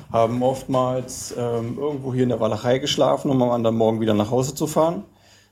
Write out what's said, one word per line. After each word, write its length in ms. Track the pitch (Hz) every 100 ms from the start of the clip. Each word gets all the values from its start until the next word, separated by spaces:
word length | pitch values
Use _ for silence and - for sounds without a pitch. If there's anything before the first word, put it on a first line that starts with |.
| -
haben 320 | 117 113 123
oftmals, 920 | 127 131 - 131 127 127 123 - - -
ähm, 400 | 120 117 117 -
irgendwo 360 | 143 143 135
hier 80 | 123
in 80 | 123
der 100 | 117
Walachei 380 | 110 107 123 131
geschlafen, 520 | 143 - 135 139 147
um 120 | 131
am 80 | 123
anderen 260 | 120 113 113
Morgen 240 | 110 110
wieder 140 | 110
nach 160 | 104 104
Hause 240 | 120 135
zu 120 | - 156
fahren, 380 | - 160 185 - _ _ - _